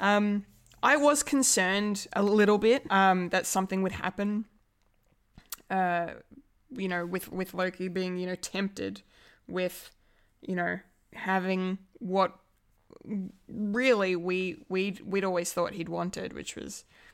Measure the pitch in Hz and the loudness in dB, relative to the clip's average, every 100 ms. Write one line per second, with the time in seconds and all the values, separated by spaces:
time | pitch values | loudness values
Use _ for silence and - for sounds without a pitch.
0 | 196 208 208 208 196 _ _ - - 277 | 2 2 2 0 -4 _ _ -2 2 6
1 | 285 294 - 277 254 - 185 196 208 202 | 6 4 2 2 4 2 2 2 0 -4
2 | - - 202 208 208 208 220 262 - 196 | -4 0 4 6 6 6 6 4 4 4
3 | 190 185 175 185 - 196 190 190 190 - | 6 4 2 -2 0 -2 0 0 -2 -2
4 | 180 190 202 208 226 _ _ _ _ _ | -4 -4 -4 -4 -6 _ _ _ _ _
5 | _ _ _ _ _ - - 190 180 175 | _ _ _ _ _ -16 -4 0 0 0
6 | 170 - - - - _ _ 262 190 175 | -2 -8 -18 -20 -20 _ _ -8 -4 -2
7 | 175 180 - 185 185 - 185 180 185 180 | -2 -4 -4 -6 -6 -2 -4 -4 -6 -4
8 | 185 180 180 180 - 185 196 196 - 202 | -4 -4 -4 -6 -6 -4 -4 -4 -8 -8
9 | - _ - _ - 180 180 - - _ | -16 _ -20 _ -10 -4 -4 -6 -16 _
10 | _ _ _ _ - 180 175 180 - _ | _ _ _ _ -6 -4 -2 -4 -8 _
11 | _ - - 190 185 190 185 190 - - | _ -10 -2 0 0 -2 -2 -4 -10 -12
12 | 202 190 185 - _ _ _ _ _ - | -2 0 0 -2 _ _ _ _ _ -20
13 | - 208 185 - - - 208 214 262 226 | -8 -8 -8 -12 -14 -6 -2 2 4 4
14 | 190 180 175 185 185 - - 190 196 202 | 2 0 0 -2 -2 -6 -4 -2 -2 -4
15 | - 196 190 180 175 - 170 - 165 170 | -4 -2 0 0 -2 -2 -2 -4 -6 -4
16 | 175 - 185 - - - - - - _ | -4 -6 -8 -10 -12 -12 -12 -14 -18 _
17 | - | -20